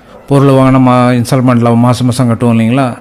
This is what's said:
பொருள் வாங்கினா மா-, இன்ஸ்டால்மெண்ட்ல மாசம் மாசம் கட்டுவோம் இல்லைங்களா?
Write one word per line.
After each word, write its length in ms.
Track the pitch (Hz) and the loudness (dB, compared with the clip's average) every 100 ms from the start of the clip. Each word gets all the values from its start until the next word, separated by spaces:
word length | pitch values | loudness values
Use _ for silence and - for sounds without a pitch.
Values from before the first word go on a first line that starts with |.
| - - - | -20 -18 -2
பொருள் 300 | 139 139 135 | 0 2 2
வாங்கினா 240 | 131 131 | 2 2
மா-, 320 | 127 123 123 | 2 2 0
இன்ஸ்டால்மெண்ட்ல 580 | 123 117 131 127 120 117 117 | -2 -2 -2 0 0 0 0
மாசம் 300 | 123 120 123 | 0 0 -2
மாசம் 220 | 120 123 | -2 -2
கட்டுவோம் 240 | 113 120 | -2 -2
இல்லைங்களா? 300 | 113 113 131 127 - | 0 0 -2 -4 -8